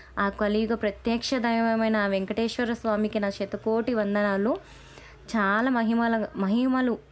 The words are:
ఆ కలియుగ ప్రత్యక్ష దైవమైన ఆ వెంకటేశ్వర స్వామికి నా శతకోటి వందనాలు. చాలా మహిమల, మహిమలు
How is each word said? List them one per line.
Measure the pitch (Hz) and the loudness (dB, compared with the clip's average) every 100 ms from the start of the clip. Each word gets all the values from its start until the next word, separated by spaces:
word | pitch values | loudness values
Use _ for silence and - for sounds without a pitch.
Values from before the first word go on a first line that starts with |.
| - 202 | -12 -2
ఆ | 202 | -2
కలియుగ | 196 208 208 220 226 | 0 0 2 0 0
ప్రత్యక్ష | 208 - 233 233 - | -2 -2 -2 -2 0
దైవమైన | 262 233 226 226 226 220 214 | 0 0 2 2 2 2 2
ఆ | 202 | 2
వెంకటేశ్వర | 196 190 214 226 - 233 | 0 -2 -2 -2 -2 -2
స్వామికి | 233 226 208 214 214 | -2 0 0 0 0
నా | 202 | -2
శతకోటి | 196 190 202 220 226 226 | -4 -6 -4 -2 0 0
వందనాలు. | 226 202 208 208 196 214 392 - - - - - - - 220 | 0 0 2 2 2 0 -2 -6 -20 -20 -20 -20 -20 -4 0
చాలా | 196 214 254 | 2 2 2
మహిమల, | 247 226 233 233 226 208 - | 2 2 2 2 0 -2 -2
మహిమలు | 196 226 262 254 247 214 - | 0 2 2 2 0 -2 -6